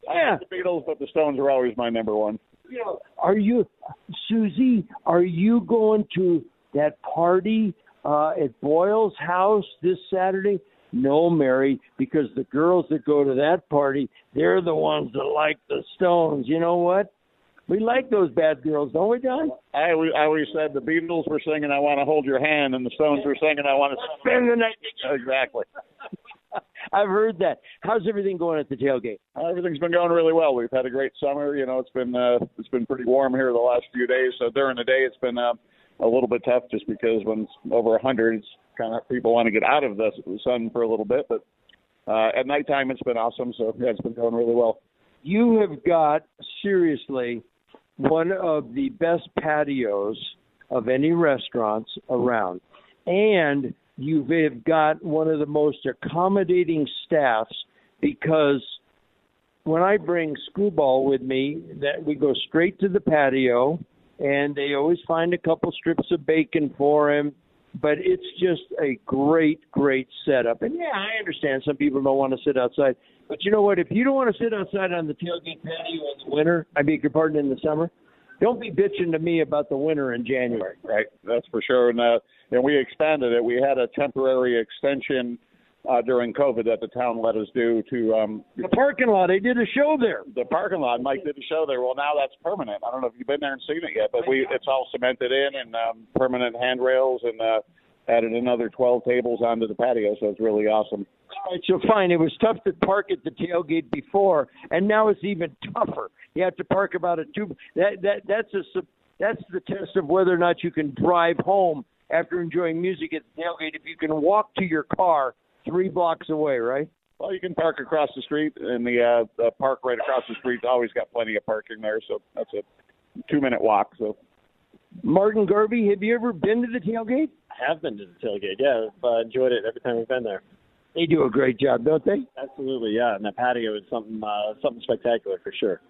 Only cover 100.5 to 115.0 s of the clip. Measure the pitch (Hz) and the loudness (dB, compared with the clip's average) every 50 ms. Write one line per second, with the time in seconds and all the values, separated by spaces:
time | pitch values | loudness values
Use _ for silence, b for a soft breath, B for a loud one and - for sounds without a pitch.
100.5 | 107 107 107 107 107 107 107 - - 101 101 _ _ _ _ _ - - - 190 | 2 2 2 2 2 2 0 -2 -4 -8 -8 _ _ _ _ _ -16 -12 -10 -8
101.5 | 180 180 - - 185 180 - - 226 214 190 180 175 170 160 160 - - - 220 | -8 -8 -2 0 0 0 4 2 4 4 4 4 4 2 2 0 0 2 2 2
102.5 | 226 175 - 202 180 - - - 190 208 196 - 196 147 _ 156 127 - 190 170 | 2 0 -2 -4 -2 0 0 2 2 0 0 -2 -4 -4 _ -10 -8 -6 -6 -2
103.5 | 175 170 180 147 160 165 156 123 - 147 131 _ - 196 202 196 180 151 131 B | -2 -2 -2 0 -2 -2 -2 -4 -8 -8 -8 _ 0 4 4 6 4 4 2 B
104.5 | B B B B - 165 190 208 214 214 220 214 202 - - 196 202 165 170 160 | B B B B -2 0 2 4 4 4 4 4 2 0 0 -6 -4 -4 -4 -6
105.5 | 135 _ - 208 196 233 220 - - - 110 95 b b b b b 151 180 185 | -8 _ -16 -10 -4 -4 -4 -2 -4 -8 -10 -12 b b b b b -4 -4 -4
106.5 | 180 - 147 _ - 190 196 185 - 180 165 180 175 160 156 135 - - 214 185 | -4 -6 -6 _ 0 0 0 -2 -4 -4 -2 -2 -2 -2 -4 -8 -6 -8 -8 -8
107.5 | - B B B B - 175 202 202 190 180 196 202 202 - - 196 220 226 - | -8 B B B B 0 0 0 0 -2 -2 -2 -2 -2 -2 -4 -4 -4 -4 -4
108.5 | - 196 170 - - 185 175 _ _ _ _ _ _ _ 170 208 226 - 180 _ | -6 -8 -8 -6 -8 -8 -8 _ _ _ _ _ _ _ -4 -4 -4 -4 -10 _
109.5 | 175 185 - - 196 196 196 - - 190 175 143 160 190 190 175 185 170 175 175 | -10 -10 -8 -8 -8 -8 -8 -4 -4 -4 0 2 2 4 4 4 4 4 4 2
110.5 | 170 - - 170 - - 156 147 131 - - 160 180 175 170 170 170 165 147 - | 2 0 -2 -6 -4 -2 -4 -4 -4 0 2 2 4 4 4 2 2 0 0 0
111.5 | 190 202 190 175 160 147 120 _ _ _ _ _ - 165 170 - 170 180 175 165 | 2 2 2 0 0 -4 -8 _ _ _ _ _ -2 -2 -2 -2 -4 -4 -4 -2
112.5 | 147 175 180 165 160 165 175 185 190 147 156 160 - 160 - _ _ - 165 170 | -2 -2 -2 -2 -2 -2 -2 -4 -4 -4 -6 -8 -8 -10 -10 _ _ -8 -8 -8
113.5 | 170 156 160 156 151 147 _ 156 165 _ 165 156 156 156 147 165 196 214 208 - | -6 -6 -8 -10 -10 -12 _ -16 -12 _ -4 -2 -2 2 2 4 4 4 2 0
114.5 | _ - 196 180 160 156 143 _ - - | _ -4 -4 0 -2 -2 -2 _ -2 0